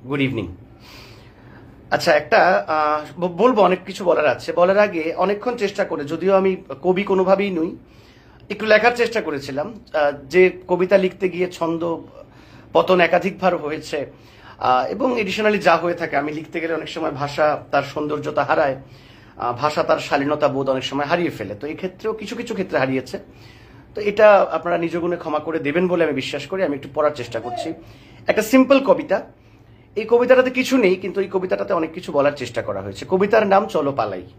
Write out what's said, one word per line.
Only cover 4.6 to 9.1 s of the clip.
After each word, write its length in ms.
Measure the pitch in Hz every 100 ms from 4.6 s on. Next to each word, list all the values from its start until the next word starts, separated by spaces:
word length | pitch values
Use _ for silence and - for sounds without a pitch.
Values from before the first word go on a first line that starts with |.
| 180 196
আগে 360 | 208 170 160
অনেকক্ষণ 420 | 170 185 208 247 240
চেষ্টা 280 | 196 196
করে, 200 | 190 156
যদিও 320 | 143 160 185 190
আমি 200 | 190 185 - 139
কবি 200 | 180 185
কোনোভাবেই 480 | 202 190 185 196 202
নই, 260 | 175 160 - - - - - - - -
একটু 160 | 202 214
লেখার 260 | 214 233 240
চেষ্টা 240 | 226